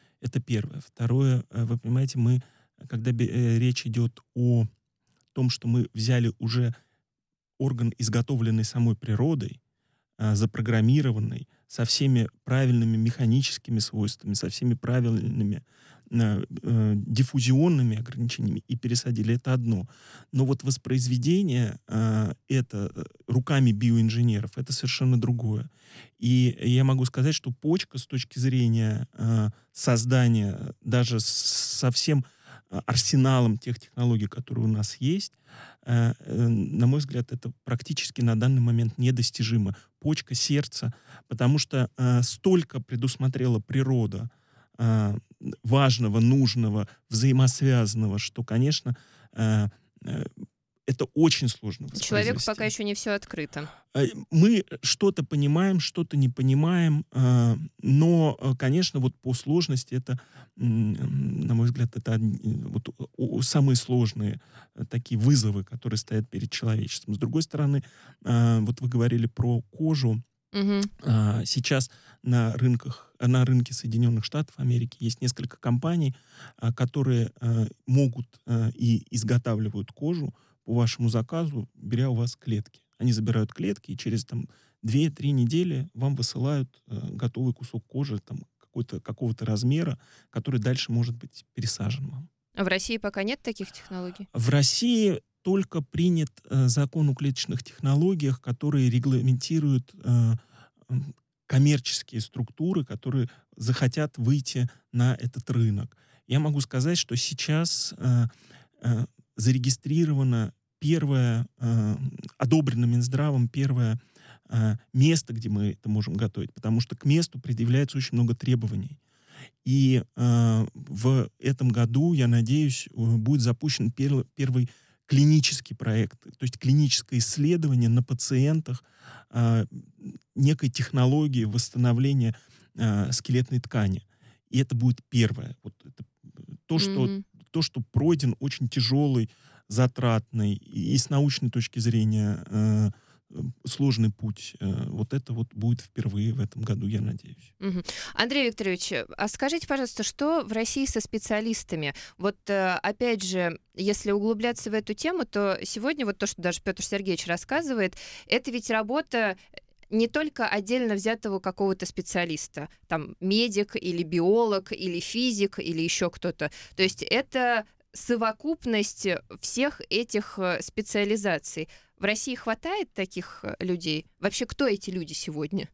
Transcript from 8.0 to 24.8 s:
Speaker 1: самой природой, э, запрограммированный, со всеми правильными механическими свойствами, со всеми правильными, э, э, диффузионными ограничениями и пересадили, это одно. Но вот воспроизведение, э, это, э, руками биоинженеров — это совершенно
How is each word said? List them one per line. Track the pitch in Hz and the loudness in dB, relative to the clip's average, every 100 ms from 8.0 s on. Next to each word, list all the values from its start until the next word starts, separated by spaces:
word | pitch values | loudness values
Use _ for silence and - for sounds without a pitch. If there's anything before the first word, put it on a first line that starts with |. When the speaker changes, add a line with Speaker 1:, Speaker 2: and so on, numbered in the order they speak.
| 113 113 117 135 113 110 | -2 0 0 0 2 2
Speaker 1:
самой | 110 123 117 107 | 0 2 2 0
природой, | - 104 135 160 - - _ _ _ _ _ _ | -2 0 2 0 -4 -10 _ _ _ _ _ _
э, | 110 104 | 0 2
запрограммированный, | 107 - 113 113 110 139 135 110 110 120 - _ _ | 2 -2 0 2 4 4 2 0 -4 -6 -12 _ _
со | - 117 | -6 -2
всеми | - 139 123 113 - | 0 4 4 2 -4
правильными | - 127 131 123 113 110 | -2 0 4 4 2 2
механическими | 113 - 117 123 135 - - 117 | 0 0 2 2 2 -6 -4 -4
свойствами, | 104 110 104 - - | -2 -4 -4 -4 -6
со | 98 95 | -4 -4
всеми | - 123 | -4 -2
правильными, | 117 - 127 120 110 104 104 104 104 - _ _ - _ | -2 0 0 2 0 0 -2 -2 -4 -10 _ _ -20 _
э, | 117 113 101 - - | 0 2 0 -4 -8
э, | - 117 107 104 | -2 2 2 0
диффузионными | 101 117 131 139 120 131 170 156 120 107 | 0 0 2 2 2 4 4 4 2 0
ограничениями | 120 123 117 - 107 80 - | -6 -6 -6 -2 -4 -4 -6
и | 120 | -6
пересадили, | 127 120 - 117 107 120 | -2 -2 -2 -2 0 0
это | - | 0
одно. | 131 117 107 - - - - - | 0 0 -2 -4 -14 -20 -20 -6
Но | 139 131 | 0 0
вот | 135 | 0
воспроизведение, | 131 131 - 127 123 123 127 180 196 127 113 - - | -2 -4 -2 -2 0 0 2 2 2 2 0 -4 -4
э, | 110 110 110 107 - _ | 0 2 2 0 -4 _
это, | 135 123 104 101 | -2 0 -4 -6
э, | - - - - | -6 -12 -14 0
руками | 117 127 143 127 | 0 2 4 4
биоинженеров — | 104 117 117 113 113 120 104 104 - | 4 4 4 2 2 2 2 -2 -8
это | 131 | -8
совершенно | 135 | -4